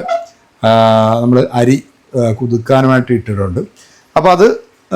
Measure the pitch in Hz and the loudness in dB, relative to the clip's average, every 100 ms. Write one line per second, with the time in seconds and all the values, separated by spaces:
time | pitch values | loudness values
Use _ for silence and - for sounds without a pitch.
0 | - - - _ _ _ 113 113 113 110 | -2 -6 -8 _ _ _ 0 2 4 2
1 | 110 117 120 123 - 123 120 135 - _ | 2 0 2 2 0 0 0 0 -4 _
2 | _ 131 117 110 127 117 117 131 131 131 | _ -4 -2 -2 -4 -4 0 2 2 0
3 | 120 120 113 101 98 90 196 _ _ _ | 0 -4 -4 -6 -6 -6 -10 _ _ _
4 | _ 160 175 175 220 - - _ - | _ -2 0 2 2 0 -8 _ -8